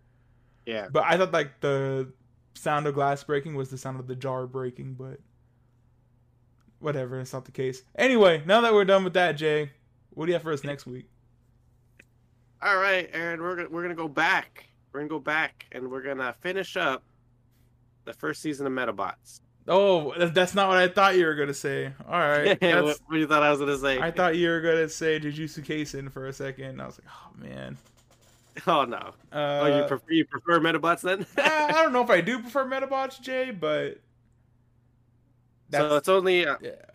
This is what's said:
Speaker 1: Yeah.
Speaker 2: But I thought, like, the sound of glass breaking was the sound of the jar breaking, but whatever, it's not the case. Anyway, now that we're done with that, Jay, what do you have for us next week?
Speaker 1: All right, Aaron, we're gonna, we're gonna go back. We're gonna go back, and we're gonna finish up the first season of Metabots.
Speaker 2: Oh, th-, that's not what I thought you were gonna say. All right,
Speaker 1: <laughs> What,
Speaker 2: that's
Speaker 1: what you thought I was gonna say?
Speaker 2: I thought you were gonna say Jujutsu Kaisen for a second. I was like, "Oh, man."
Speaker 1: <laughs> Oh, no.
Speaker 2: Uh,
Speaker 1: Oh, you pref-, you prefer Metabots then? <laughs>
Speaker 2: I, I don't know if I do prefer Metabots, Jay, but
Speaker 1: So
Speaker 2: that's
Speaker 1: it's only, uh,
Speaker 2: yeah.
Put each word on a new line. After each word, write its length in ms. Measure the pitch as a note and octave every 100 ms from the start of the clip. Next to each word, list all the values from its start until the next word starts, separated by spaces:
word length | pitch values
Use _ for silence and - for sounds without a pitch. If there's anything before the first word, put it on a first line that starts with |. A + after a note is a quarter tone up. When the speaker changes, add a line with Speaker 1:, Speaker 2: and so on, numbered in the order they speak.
| _ _ _ _ _ _ -
Speaker 1:
Yeah. 240 | A2 B2
Speaker 2:
But 120 | D3+ D3+
I 100 | F3+
thought, 140 | F3+
like, 300 | E3 D3 -
the 500 | C#3+ C#3 C3+ C3+ C3 - _ _ _ -
sound 320 | D#3+ D3 D3+
of 80 | C#3+
glass 280 | C#3 C#3+
breaking 320 | - C#3+ D#3 C#3+
was 140 | C3
the 80 | C3
sound 220 | C3+ C3
of 60 | B2+
the 80 | B2
jar 320 | C3+ C3 B2+
breaking, 480 | C3 C3 B2 C3+ B2+
but 240 | C3 C3+ _ _ _ _ _ _ _ _ _ _ _ _ _ _ _ _
whatever, 400 | D3+ C#3+ B2 C3
it's 120 | C3
not 120 | C3 -
the 60 |
case. 320 | - C3 B2 _ -
Anyway, 480 | C4 A#3+ F#3+ D#3+ D#3
now 160 | A3
that 120 | A#3
we're 100 | G#3 F#3+
done 180 | G3
with 100 | F#3
that, 200 | F3+ F3
Jay, 380 | D3 D#3 D3+ C#3+ _ _ _ _
what 140 | - D#3+
do 60 |
you 20 |
have 80 | E3+
for 80 | D#3+
us 120 | D3
next 220 | C#3+ C#3 -
week? 220 | B2+ - _ _ _ _ _ _ _ _ _ _ _ _ _ _ -
Speaker 1:
All 160 | G3 F#3+
right, 300 | G3 F#3 E3+
Aaron, 260 | D#3+ E3+ E3
we're 140 | F3 F3
gonna, 140 | E3+
we're 140 | E3+
gonna 100 | F3 E3
go 120 | D#3+
back. 640 | C#3 E3+ F3+ - - - _ _
We're 100 | C#3+
gonna 80 | D3
go 100 | D#3
back, 480 | D3+ D#3 C#3+ - -
and 200 | B2+ B2+
we're 100 | C3
gonna 320 | C3+ C3 B2+ -
finish 340 | F3+ F#3+ F3+ F#3
up 280 | D#3 C3 _ _ _ _ _ _ _ _ _ _ -
the 80 |
first 280 | - D3+ D3
season 240 | D#3 C#3 C#3
of 80 |
Metabots. 680 | C3 A#2 G2+ F#2 - - - _ _ -
Speaker 2:
Oh, 460 | F3+ G3+ F3 C#3+
th-, 200 | D#3+ F3
that's 220 | D#3+ F#3 G3
not 140 | F#3+
what 80 | F#3
I 100 | F3+
thought 300 | G3 G3 F#3
you 80 | D#3+
were 80 | D3
gonna 180 | C#3+
say. 400 | C#3 C#3+ C#3 C3+ C#3 -
All 100 | F3
right, 280 | D3 D3 D3
Speaker 1:
<laughs> 140 | F#3
What, 240 | F#3 F3 D3+
Speaker 2:
that's 140 | D3 -
Speaker 1:
what 140 | D#3+
you 80 | D3
thought 160 | D3+
I 80 | D3
was 80 | C#3+
gonna 180 | C#3+ C#3
say? 220 | C#3 C3
Speaker 2:
I 100 | E3
thought 260 | E3+ F3+ E3
you 120 | E3+
were 120 | E3
gonna 280 | E3 E3 D#3
say 300 | - D#3+ D#3
Jujutsu 440 | D3 D3 D#3 D#3
Kaisen 480 | C#3 D#3 D3+ C#3 C#3
for 140 | C3 C3+
a 80 |
second. 480 | C3+ C3+ C3 C3+ C3
I 60 | -
was 120 | -
like, 80 | -
"Oh, 200 | - - -
man." 400 | C#2+ C2+ C2+ C3+
Speaker 1:
<laughs> 60 | _ _ _ _ _ _ _ E3+ -
Oh, 200 | D#3 B2
no. 280 | G2+ F#2 - -
Speaker 2:
Uh, 280 | D3 D3 C#3+
Speaker 1:
Oh, 40 | D3
you 160 | C#3+ C#3+
pref-, 140 | C3+ -
you 160 | D#3+ C#3+
prefer 340 | C3+ - E3+
Metabots 420 | E3 D#3+ E3 E3
then? 260 | F3+ G3 F3+
<laughs> 60 | -
Speaker 2:
I, 280 | C#4 D#4 D4
I 140 | D4+
don't 100 | D#4+
know 80 | B3
if 80 | A#3
I 120 | F#3
do 180 | E3+ B3
prefer 260 | B3 C#4 C4
Metabots, 560 | C4+ C4+ C4+ C4 C4
Jay, 300 | B3+ C4 C4
but 480 | G3 D#3 D3 C#3+ - _ _ _ _ _ _ _ _ _ _ _ _ _ _ _ _ -
Speaker 1:
So 180 | C#3+ D3+
Speaker 2:
that's 40 | D3
Speaker 1:
it's 100 | F#3
only, 380 | F#3+ F#3 F3+ D#3
uh, 100 | C3
Speaker 2:
yeah. 120 | - - -